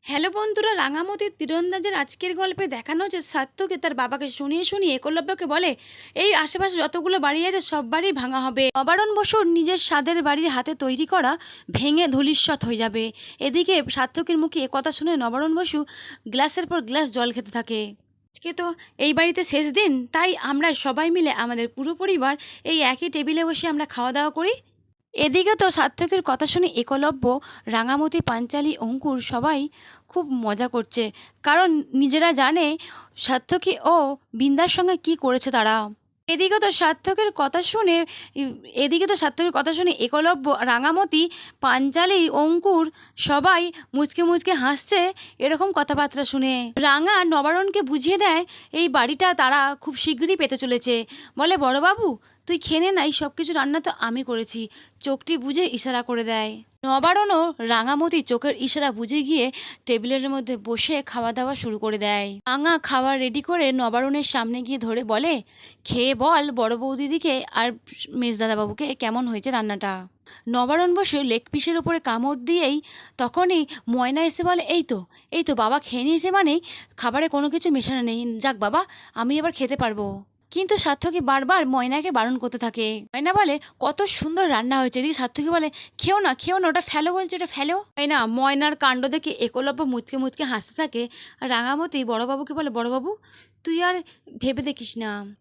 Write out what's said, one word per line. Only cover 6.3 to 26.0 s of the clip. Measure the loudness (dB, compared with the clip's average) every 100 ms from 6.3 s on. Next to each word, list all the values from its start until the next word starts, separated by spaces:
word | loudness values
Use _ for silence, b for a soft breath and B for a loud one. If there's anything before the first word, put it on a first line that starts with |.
আশেপাশে | 4 2 -2 -2 0
যতগুলো | -2 -2 0 2
বাড়ি | 2 0 0
আছে | -2
সব | -2 -4 -2
বাড়ি | -2 0
ভাঙা | -2 -2 -2
হবে।" | -2 2 2 2
নবারণ | 2 2 2 0
বসু | 2 2
নিজের | 4 4 2 0
স্বাদের | 2 0 2 0
বাড়ির | 2 2 0
হাতে | 0 -4 -4
তৈরি | -2 -2 0
করা | 2 2 0 B B B
ভেঙে | -2 2 2 2
ধূলিসাৎ | 2 2 2 0 -2 -2
হয়ে | -2
যাবে। | -2 -2 -6 B B B
এদিকে | -2 0 2 2 0
সার্থকের | -2 -2 -2 0 2
মুখে | 2 -2
এ | -2
কথা | -2 -2
শুনে | -4 -2 0
নবারণ | 0 -2 0 0
বসু | 0 -2 -6 B B B -8
গ্লাসের | -2 0 -2 -4
পর | -4
গ্লাস | -2 -2 -2
জল | -2 -2
খেতে | -4 -6
থাকে। | -8 -4 -6 -6 -12 _ _ _
আজকে | -14 -10
তো | -6 -6 -6 B B
এই | 0
বাড়িতে | 2 2 0
শেষ | -2 0 0
দিন, | 2 2 2 -2
তাই | 0 0 -2
আমরা | -2 0 2
সবাই | 2 0 0 2
মিলে | 4 2
আমাদের | 2 -2 -2 -4
পুরো | -4 -6 -2
পরিবার | 0 2 2 -2 B B
এই | -2 2
একই | 2 0 -4
টেবিলে | -2 -2 0 0
বসে | -2 -2
আমরা | -2 -4
খাওয়া | -4 -2
দাওয়া | 0 -2
করি। | 0 -2 -2 _ _ _ _ _
এদিকে | -2 2 4 4 4
তো | 2
সার্থকের | 4 0 0